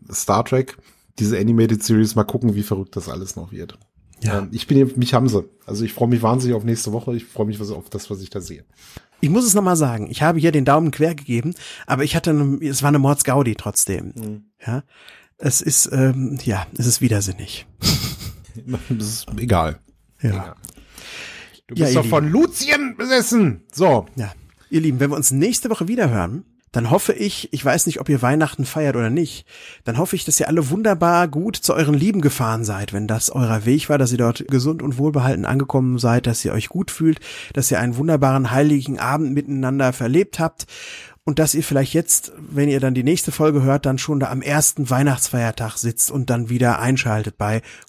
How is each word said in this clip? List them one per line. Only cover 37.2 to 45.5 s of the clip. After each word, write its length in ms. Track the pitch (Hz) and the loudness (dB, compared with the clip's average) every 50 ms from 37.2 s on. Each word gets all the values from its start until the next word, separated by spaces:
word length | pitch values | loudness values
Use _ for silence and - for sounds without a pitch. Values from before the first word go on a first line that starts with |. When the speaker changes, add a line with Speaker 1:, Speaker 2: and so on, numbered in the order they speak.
| - - - - - - - | -4 -12 -16 -16 -16 -6 -4
Speaker 2:
dass 160 | 135 127 - | -2 0 0
ihr 80 | 135 87 | 0 0
einen 180 | 117 123 120 120 | 0 0 -2 0
wunderbaren 540 | 143 165 160 139 139 135 131 135 135 117 | 2 2 2 4 4 4 4 2 2 2
heiligen 480 | 127 135 147 151 151 139 131 143 135 - | 2 2 4 4 4 2 0 -2 -4 -4
Abend 340 | - 120 139 151 160 135 135 | -2 -2 0 0 -2 -2 -2
miteinander 580 | 143 143 143 143 135 131 127 135 139 139 127 | -2 -2 -2 -4 -2 -2 0 0 2 2 0
verlebt 480 | 127 - 127 117 131 170 202 - - - | 0 0 -2 0 2 2 2 0 -2 -4
habt 260 | 160 165 - - - - - - - - - - - - - _ _ | -4 -4 -4 -8 -14 -18 -18 -18 -18 -18 -18 -18 -20 -20 -20 _ _
und 140 | - 143 151 | -2 0 2
dass 140 | 156 139 - | 2 2 2
ihr 80 | 151 156 | -2 -2
vielleicht 300 | - 139 135 139 - - | 0 0 0 0 2 0
jetzt, 380 | 160 170 - - - - - - - | 0 0 2 0 -2 -2 -6 -14 -18
wenn 300 | 156 - 151 139 143 147 | -16 -6 -2 0 2 2
ihr 100 | 139 139 | 2 2
dann 140 | 131 131 127 | 2 2 0
die 80 | 127 120 | 2 2
nächste 300 | 139 165 - - - - | 2 2 2 0 -4 0
Folge 300 | - 156 156 147 143 131 | 2 2 4 4 4 4
hört, 220 | 135 135 143 - | 4 2 2 2
dann 120 | 139 135 131 | 0 -2 -2
schon 240 | - - 151 139 | -2 -2 -2 -2
da 80 | 131 - | -2 -2
am 100 | 127 131 | -4 -4
ersten 480 | - 143 143 151 147 - - - 139 120 | -4 -2 0 2 2 0 0 -2 -2 0
Weihnachtsfeiertag 880 | 131 127 139 143 131 123 - - - 123 117 113 | 2 2 2 2 2 0 -2 -2 -2 -2 -2 -2